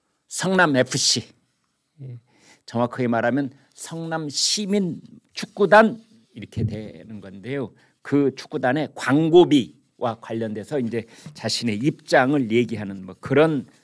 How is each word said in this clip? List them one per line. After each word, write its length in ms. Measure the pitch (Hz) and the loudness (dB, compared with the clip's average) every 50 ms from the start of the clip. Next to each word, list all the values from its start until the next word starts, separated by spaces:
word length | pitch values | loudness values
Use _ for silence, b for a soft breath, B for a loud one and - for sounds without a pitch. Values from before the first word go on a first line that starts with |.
| _ _ _ _ _ | _ _ _ _ _
성남 480 | _ - - - 185 190 185 180 156 139 | _ -8 -6 -2 0 2 4 4 4 4
에프씨, 520 | 127 127 - - 123 - - - 123 - - _ _ _ _ _ _ _ _ _ _ _ _ _ 151 | 2 0 0 -2 -2 0 0 0 -2 -4 -8 _ _ _ _ _ _ _ _ _ _ _ _ _ -20
예, 180 | 135 127 123 117 b b b b b b b b b | -18 -18 -18 -18 b b b b b b b b b
정확하게 420 | - - 117 120 120 - - 127 | -8 -4 -2 -2 -2 -2 -2 -2
말하면 440 | 117 117 113 113 120 120 143 143 127 b b b b _ | 0 0 0 0 0 0 0 -2 -6 b b b b _
성남 540 | - - - 160 165 165 165 165 165 156 147 | -18 -16 -14 -12 -10 -8 -8 -6 -6 -8 -6
시민 680 | 135 - - - - 208 214 185 202 208 190 170 - - - - - - _ _ _ | -6 -4 -2 -2 -2 -4 -2 -2 -2 0 0 -2 -6 -8 -12 -18 -20 -20 _ _ _
축구단 680 | - - - _ - 202 165 208 214 226 214 - - - _ _ _ _ _ _ | -12 -12 -10 _ 0 4 6 8 8 8 6 2 -6 -12 _ _ _ _ _ _
이렇게 300 | - 104 - - 110 110 | -18 -18 -12 -6 -4 -4
되는 580 | 101 104 107 107 98 - 82 90 107 110 101 | -4 -4 -8 -12 -14 -18 -20 -20 -18 -18 -18
건데요. 540 | 95 98 92 98 92 117 139 143 127 - b b b b b b | -18 -18 -20 -16 -12 -10 -8 -8 -8 -8 b b b b b b
그 320 | - - 139 143 143 135 135 | -4 0 2 2 2 2 0
축구단의 600 | - - - - 147 131 127 127 156 147 - - | -4 -8 -10 -8 -2 0 0 0 0 -2 -6 -8
광고비와 1200 | - - 123 131 151 160 160 156 180 175 139 147 139 104 - - _ _ _ _ _ 123 120 110 - | -6 -2 2 2 4 4 6 8 8 8 8 6 2 2 0 -6 _ _ _ _ _ -4 -4 -4 -6
관련돼서 600 | - - 113 113 113 110 107 107 98 - 151 143 | -10 -10 -6 -6 -6 -6 -6 -8 -8 -6 -4 -4
이제 260 | 123 113 117 113 110 B B B B B - | -4 -4 -4 -6 -8 B B B B B -16
자신의 420 | - - 113 - - 120 117 104 | -10 -8 -6 -4 -4 -2 -2 -2
입장을 760 | 104 123 156 156 - _ - 175 147 127 127 151 143 127 104 | -2 -2 -2 -2 -4 _ 0 2 2 4 4 2 0 0 0
얘기하는 540 | 110 120 123 113 117 104 107 98 98 95 95 | 0 0 0 0 -4 -8 -8 -10 -10 -12 -14
뭐 100 | 95 92 - | -16 -18 -16
그런 480 | - - 135 139 156 160 156 135 - b b b | -6 0 4 4 4 4 2 -2 -6 b b b